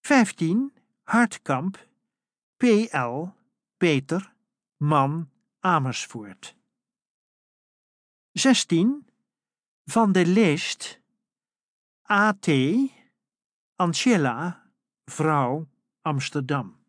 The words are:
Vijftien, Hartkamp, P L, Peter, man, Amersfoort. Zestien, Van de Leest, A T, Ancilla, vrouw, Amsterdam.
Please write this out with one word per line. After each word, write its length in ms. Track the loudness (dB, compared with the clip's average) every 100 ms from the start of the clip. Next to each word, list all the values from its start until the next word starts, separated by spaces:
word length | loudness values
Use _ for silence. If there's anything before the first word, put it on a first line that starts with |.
Vijftien, 720 | 2 2 2 -2 -2 -2 -4 _ _ _
Hartkamp, 840 | -2 0 0 -2 -6 -4 -4 -10 _ _ _ _ _ _ _ _
P 60 | 2 2 0
L, 440 | -4 -6 -6 -10 _ _ _ _ _
Peter, 580 | 2 2 0 -6 -6 _ _ _ _ _
man, 540 | 0 2 2 -4 -10 _ _ _
Amersfoort. 960 | -2 0 -2 -6 -12 -14 -16 -18 -20 _ _ _ _ _ _ _ _ _ _ _ _ _ _ _ _ _ _
Zestien, 760 | -2 2 2 2 2 2 -2 -10 _ _ _ _ _ _ _ -4
Van 260 | 0 2
de 140 | 4 2
Leest, 760 | 4 2 2 -4 -10 -14 -18 _ _ _ _ _ _ _ _ _ _ _
A 240 | 2 2
T, 140 | 0 0 0 2 0 -2 _ _ _ _ _ _ _ _ -4
Ancilla, 960 | -2 0 2 2 0 -2 -8 -10 _ _ _ _ -18
vrouw, 640 | -4 0 0 0 -4 -8 _ _ _
Amsterdam. 800 | -6 -4 -4 -6 -4 -6 -6 _